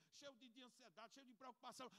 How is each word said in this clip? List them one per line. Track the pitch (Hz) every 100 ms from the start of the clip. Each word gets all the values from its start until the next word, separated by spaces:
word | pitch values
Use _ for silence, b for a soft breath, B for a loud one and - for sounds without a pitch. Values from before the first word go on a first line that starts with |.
| B
cheio | - 285 247
de, | 254
de | 226
ansiedade, | 247 - 247 175 226
cheio | 269 262
de |
preocupação. | 240 254 233 254 214 247